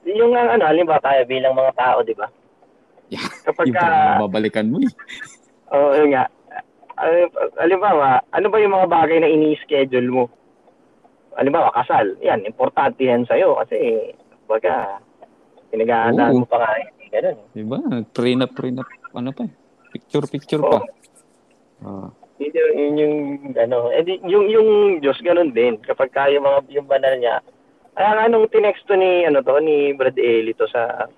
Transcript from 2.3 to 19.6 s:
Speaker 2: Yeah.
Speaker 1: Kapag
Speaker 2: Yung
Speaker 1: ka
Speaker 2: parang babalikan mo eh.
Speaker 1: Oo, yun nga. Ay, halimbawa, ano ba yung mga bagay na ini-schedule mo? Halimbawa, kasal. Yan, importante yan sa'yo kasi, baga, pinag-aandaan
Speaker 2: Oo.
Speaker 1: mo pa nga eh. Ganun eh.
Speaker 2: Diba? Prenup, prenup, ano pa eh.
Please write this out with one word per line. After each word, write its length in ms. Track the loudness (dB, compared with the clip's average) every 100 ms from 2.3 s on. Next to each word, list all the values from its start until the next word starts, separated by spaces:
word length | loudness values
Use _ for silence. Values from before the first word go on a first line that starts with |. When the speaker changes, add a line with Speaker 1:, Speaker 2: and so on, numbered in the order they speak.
| _ _ _ _ _ _ _ _
Speaker 2:
Yeah. 160 | -12 -12 -6
Speaker 1:
Kapag 240 | -6 -2
Speaker 2:
Yung 80 | -2
Speaker 1:
ka 80 | 0
Speaker 2:
parang 400 | 2 2 2 0
babalikan 480 | -2 -2 -2 -2 -2
mo 80 | -2
eh. 140 | -2 -4 -20 -18 -20 -20 _ _ _
Speaker 1:
Oo, 160 | 0 2 4
yun 160 | 4
nga. 160 | 2 -2 _ _ -18 -18 _ -18
Ay, 320 | -6 0 2 2 -2 -6 -2
halimbawa, 640 | 0 2 2 2 2 2 0
ano 160 | -4
ba 160 | 0 2
yung 160 | 2 2
mga 80 |
bagay 320 | 2 2 2 2
na 160 | 2
ini-schedule 720 | 2 0 -2 -2 -2 0 0
mo? 240 | 0 -2 -4 _ _ _ _ _ _ _ _ _ _
Halimbawa, 400 | -4 -2 0 0
kasal. 400 | -2 -2 0 0 -2
Yan, 240 | -2 -2
importante 560 | -6 -4 -2 0 -2 0
yan 240 | 0 0
sa'yo 320 | 0 2 2 0
kasi, 560 | -4 -4 -2 -2 -6 -14 _ _
baga, 560 | -4 -2 0 -4 -6 -12 _ _ -20 _ _ _ _
pinag-aandaan 560 | -4 0 0 2 2 2
Speaker 2:
Oo. 100 | 0
Speaker 1:
mo 40 |
pa 160 | 0 -2
nga 100 | -2 -4
eh. 100 | -8 _ -6
Ganun 280 | -4 -4 -6
eh. 80 | -14
Speaker 2:
Diba? 240 | -12 -8 -6 -4 -6 -6
Prenup, 440 | -4 -2 0 -2
prenup, 320 | -6 -8 -8 -12 -18 -16
ano 240 | -10 -10
pa 160 | -8 -12
eh. 40 | _